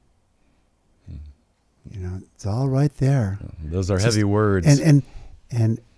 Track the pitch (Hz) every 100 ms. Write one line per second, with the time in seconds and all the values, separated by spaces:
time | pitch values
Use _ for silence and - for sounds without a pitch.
0 | _ _ _ _ _ _ _ _ _ _
1 | - 71 71 - _ _ _ _ - 104
2 | 90 92 - _ 101 110 135 131 147 -
3 | 131 139 101 98 - - 76 90 92 95
4 | 113 107 104 104 107 98 147 143 160 143
5 | - - - - _ 120 113 113 -